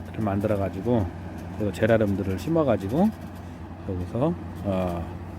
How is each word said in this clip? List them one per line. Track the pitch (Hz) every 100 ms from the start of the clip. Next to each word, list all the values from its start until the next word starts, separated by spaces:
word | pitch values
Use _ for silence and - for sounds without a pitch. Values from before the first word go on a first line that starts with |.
| - -
만들어가지고 | 107 98 104 104 95 92 107 120 90 - - - - -
여기 | 104
제라름들을 | 90 110 113 104 98 95 92
심어가지고 | 151 165 143 104 98 139 214 - - - - - - - 101
여기서, | 92 90 113 156 175 - -
어, | 98 92 90 87 78 - -